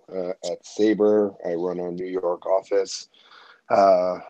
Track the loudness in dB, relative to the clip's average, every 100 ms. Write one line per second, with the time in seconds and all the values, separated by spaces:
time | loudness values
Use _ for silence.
0 | -12 -8 -8 -8 -8 -10 -10 0 2 4
1 | 4 4 2 -4 -6 -4 -4 -6 -8 -8
2 | -6 -4 -4 -4 -2 -2 0 -2 -2 -8
3 | -14 _ _ -20 -20 -20 _ 4 6 4
4 | 2 -4